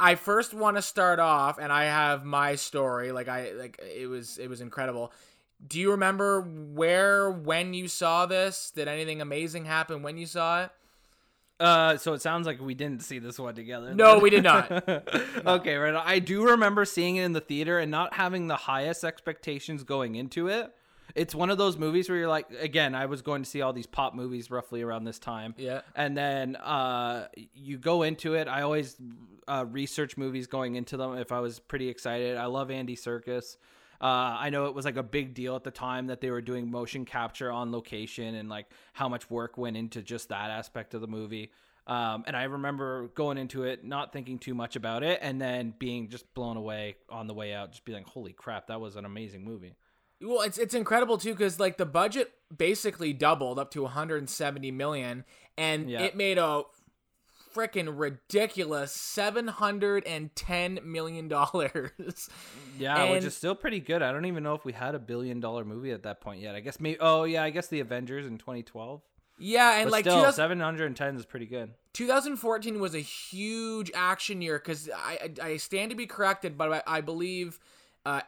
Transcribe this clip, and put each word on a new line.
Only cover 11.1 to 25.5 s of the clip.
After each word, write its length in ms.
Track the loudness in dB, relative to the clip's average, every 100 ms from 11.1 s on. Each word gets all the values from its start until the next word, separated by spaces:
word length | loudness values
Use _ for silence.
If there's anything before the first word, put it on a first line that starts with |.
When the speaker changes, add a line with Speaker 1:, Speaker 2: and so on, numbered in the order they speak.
| _ _ _ _ 4
Speaker 2:
Uh, 360 | 8 8 8 4
so 160 | 2
it 80 | 0
sounds 240 | 0 0 -2
like 140 | -4
we 140 | -6
didn't 280 | -4 -4 -6
see 180 | -8 -10
this 180 | -8 -8
one 160 | -8
together 400 | -8 -8 -8 -2
Speaker 1:
No, 200 | 10 12
Speaker 2:
then. 80 | 12
Speaker 1:
we 80 | 12
did 120 | 10
not. 280 | 10 10 8
Speaker 2:
<laughs> 760 | 0 0 -2 0 -2 0 -2 4
Okay, 300 | 4 4 2
right. 180 | 2
I 240 | 2 2 2
do 260 | 2 4 8
remember 340 | 8 8 6
seeing 320 | 4 2 2 2
it 60 |
in 80 | 2
the 60 | 0
theater 380 | -2 -2 2 2
and 120 | 2
not 240 | 0 0
having 340 | 0 0 0 -2
the 80 | -2
highest 480 | 0 0 0 -2
expectations 800 | -4 -6 -8 -6 -6 -6 -6 -8
going 320 | -4 -2 -2 -4
into 320 | -6 -2 0
it. 260 | -2 -4 -10 _ _ -8
It's 200 | -4 -2
one 140 | 0 2
of 80 | 4
those 180 | 2 2
movies 300 | 2 2 2
where 100 | 2
you're 100 | 2
like, 180 | 2 0 -6
again, 340 | -2 2 2
I 120 | 2 -2
was 160 | -4
going 200 | -4 -4
to 40 | -4
see 120 | -2
all 100 | -2
these 140 | -2 -4
pop 280 | -2 -2
movies 360 | -2 -6 -6 -6
roughly 320 | -6 -6 -6
around 220 | -4 -4
this 140 | -6 -10
time. 340 | -8 -8 -8